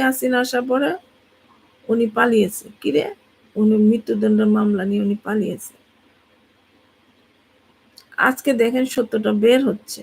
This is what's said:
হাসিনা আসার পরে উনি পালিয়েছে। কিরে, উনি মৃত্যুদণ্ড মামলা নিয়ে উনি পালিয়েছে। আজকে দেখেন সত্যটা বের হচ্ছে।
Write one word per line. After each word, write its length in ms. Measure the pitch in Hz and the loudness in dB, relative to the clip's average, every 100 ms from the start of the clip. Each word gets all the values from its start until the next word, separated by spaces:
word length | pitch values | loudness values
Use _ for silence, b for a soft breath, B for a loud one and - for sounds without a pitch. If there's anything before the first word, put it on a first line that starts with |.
| 262 | 0
হাসিনা 300 | 262 254 247 | 0 0 0
আসার 200 | 254 247 254 | 0 -2 -2
পরে 200 | 254 285 359 - _ _ _ _ _ _ _ - | -2 -2 -4 -10 _ _ _ _ _ _ _ -2
উনি 180 | 226 226 233 | 0 0 2
পালিয়েছে। 480 | 240 220 196 - 220 - | 2 4 2 -2 -14 -8
কিরে, 240 | 302 277 - 403 _ _ _ 202 | -2 -2 -2 -8 _ _ _ 0
উনি 200 | 214 214 214 | 2 4 4
মৃত্যুদণ্ড 520 | 226 226 214 214 214 214 214 | 2 0 -2 2 2 2 2
মামলা 260 | 208 202 | 2 0
নিয়ে 180 | 190 202 202 | -2 -2 -2
উনি 100 | 214 196 | -4 -4
পালিয়েছে। 480 | 214 180 185 - - _ _ _ _ _ _ _ _ _ _ _ _ _ _ _ _ _ _ _ _ _ - - - - | -4 -4 -6 -14 -20 _ _ _ _ _ _ _ _ _ _ _ _ _ _ _ _ _ _ _ _ _ -20 -20 -6 -6
আজকে 220 | 262 285 233 | -4 -2 0
দেখেন 220 | 233 254 262 | 0 -2 -2
সত্যটা 360 | - 220 220 214 208 | -4 -4 -4 -2 2
বের 180 | 226 254 262 | 4 4 2
হচ্ছে। 320 | 208 - - | -4 -10 -16